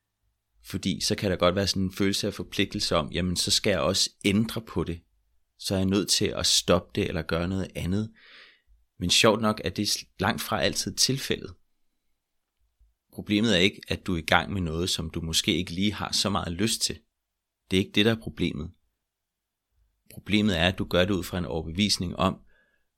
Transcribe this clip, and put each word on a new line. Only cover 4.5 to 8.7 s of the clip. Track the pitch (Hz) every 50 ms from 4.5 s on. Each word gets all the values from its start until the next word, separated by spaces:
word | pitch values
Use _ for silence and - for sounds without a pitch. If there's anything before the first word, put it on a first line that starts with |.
| - 117
på | - - - 90 80
det. | - 85 85 - _ _ _ _ _ _ _ _ _ _
Så | - - - 101
er |
jeg | 95 95
nødt | 95 98 104 - -
til | - - 107
at | 85 - - 95
stoppe | - - - - - 87 87 - - - 101
det | -
eller | - - 82
gøre | 78 - 82 85 85
noget | 90 95 95 87 - -
andet." | 76 82 87 95 104 110 110 - _ - - - - - - _ _ _ _